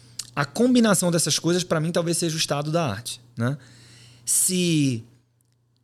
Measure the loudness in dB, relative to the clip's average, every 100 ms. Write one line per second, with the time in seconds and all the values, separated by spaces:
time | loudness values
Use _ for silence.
0 | -16 -16 -10 -6 -4 0 4 4 4 2
1 | 2 0 0 0 0 0 0 -2 0 -2
2 | -2 -2 -2 -2 -2 -2 -2 -2 -2 -4
3 | -8 -14 -14 -4 -4 -4 -12 -20 -20 -20
4 | -20 -14 -4 0 0 0 2 2 2 -2
5 | -8 _ _ _ _ _ _ _